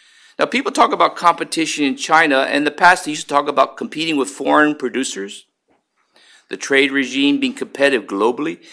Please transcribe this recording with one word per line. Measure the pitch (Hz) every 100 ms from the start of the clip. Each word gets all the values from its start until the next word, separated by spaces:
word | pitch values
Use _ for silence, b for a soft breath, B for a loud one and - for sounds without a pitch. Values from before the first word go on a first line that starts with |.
| b b b b
Now, | 151
people | 240 -
talk | - 240
about | 175 165 -
competition | 175 165 160 - 156 - 139
in | 127
China. | - 160 160 135 135
In | 143 147
the |
past, | 147 180 180 -
they |
used | 151 -
to |
talk | 143 147
about | 139 135 -
competing | 123 151 165 147
with | 127
foreign | - 143 147 151 147
producers, | 127 117 135 196 202 - _ _ _ _ _ _ _ b b b b
the | -
trade | - 139 139
regime | 139 127 131 143 139
being | 131
competitive | - 120 - 139 123 98
globally. | 98 113 123 156 170 B